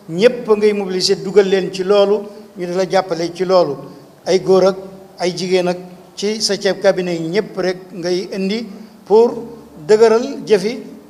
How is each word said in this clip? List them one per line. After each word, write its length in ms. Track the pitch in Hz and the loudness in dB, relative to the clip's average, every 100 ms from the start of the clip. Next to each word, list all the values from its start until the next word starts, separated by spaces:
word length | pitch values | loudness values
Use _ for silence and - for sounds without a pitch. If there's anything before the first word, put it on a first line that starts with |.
| - | -8
ñépp 380 | 165 233 - - | 0 0 2 -2
ngay 240 | 208 214 | 2 2
mobiliser, 440 | 202 185 185 185 180 | 0 -4 -2 0 -2
dugal 240 | 190 196 190 | 0 2 4
leen 240 | 190 175 | 2 -2
ci 120 | - | -4
loolu, 400 | 185 202 196 214 - - - - | 0 4 4 0 -4 -16 -18 -12
ñu 80 | 175 | -6
di 80 | |
la 120 | 180 185 | -4 0
jàppale 420 | 190 - 165 170 | 0 0 -4 -6
ci 120 | 170 180 | -4 2
loolu. 300 | 185 156 135 - - - - - | 4 2 -2 -12 -20 -20 -10 0
Ay 140 | 185 | 0
góor 260 | - 190 190 | 4 4 4
ak 100 | 190 - - - - | 0 -8 -18 -18 -6
ay 120 | 175 156 | -6 -4
jigéen 320 | 180 185 175 | -2 0 0
ak 100 | 180 - - - - | -4 -8 -20 -20 -6
ci 260 | 202 220 | -4 -2
sa 140 | 214 196 | -4 -2
ceeb 240 | 196 180 | -2 0
cabinet 380 | 196 175 180 170 | 2 2 0 -4
yi, 80 | 165 | -4
ñépp 260 | 196 - 185 | -4 -4 -4
rek 200 | 185 180 - | -4 -4 -10
ngay 360 | 202 175 180 214 | -8 -4 -4 -4
indi 340 | 202 190 226 233 - - - - | -4 -4 -4 -8 -16 -20 -14 2
pour 380 | 214 240 - - - - - 151 | 4 4 2 -10 -16 -20 -8 2
dëgëral 540 | 214 226 226 269 - 151 | 6 6 4 0 -6 0
jëfi 340 | 208 208 254 - - - | 2 0 -6 -12 -18 -20